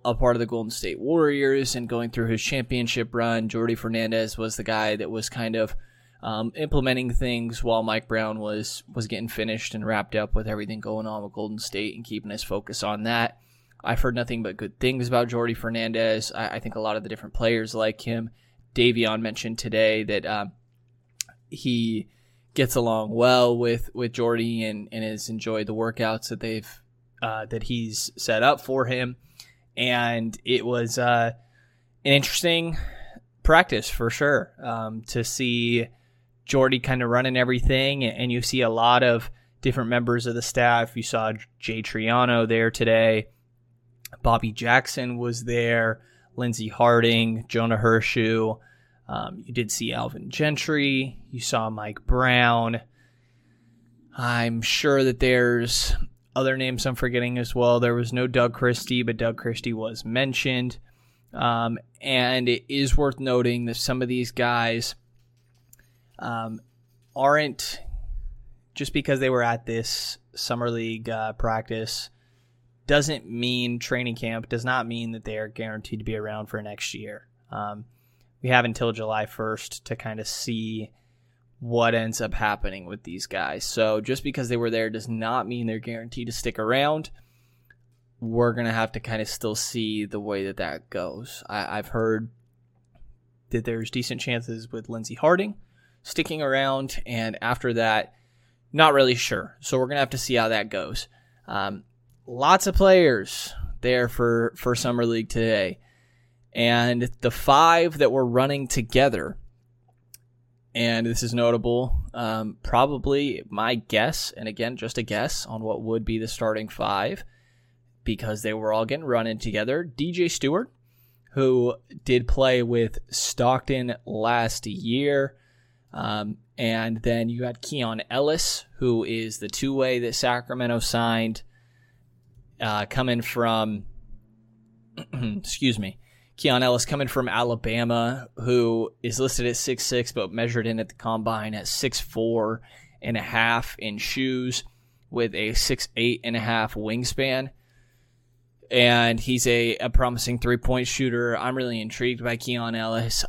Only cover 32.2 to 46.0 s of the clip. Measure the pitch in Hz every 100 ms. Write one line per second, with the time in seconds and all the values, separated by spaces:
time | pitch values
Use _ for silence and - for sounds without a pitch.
32.2 | 139 - 175 165 165 156 - - - -
33.2 | - _ - 160 180 113 - - 117 -
34.2 | 147 135 - - 131 117 110 110 113 123
35.2 | 117 - 127 120 117 120 117 - _ _
36.2 | _ _ - 139 131 131 123 127 123 120
37.2 | 131 127 123 127 120 135 135 139 123 -
38.2 | 123 120 117 131 117 113 117 123 123 117
39.2 | - - _ _ 131 123 117 123 117 120
40.2 | 120 117 117 - 120 120 113 - 110 117
41.2 | 110 110 - _ - 113 110 113 110 120
42.2 | 123 117 113 113 113 - 113 113 113 110
43.2 | 107 _ _ _ _ _ _ _ - -
44.2 | 120 117 113 110 117 123 - - 123 120
45.2 | 120 117 120 120 117 117 113 110